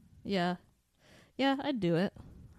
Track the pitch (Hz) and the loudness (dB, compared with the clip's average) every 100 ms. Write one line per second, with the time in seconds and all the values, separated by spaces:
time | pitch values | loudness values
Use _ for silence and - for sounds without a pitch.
0 | - - - 196 175 180 - _ _ _ | -20 -12 -4 0 0 -2 -10 _ _ _
1 | - - - - 269 269 277 254 175 165 | -20 -20 -12 0 0 2 -2 0 2 2
2 | 196 - - - - | 0 -4 -20 -20 -20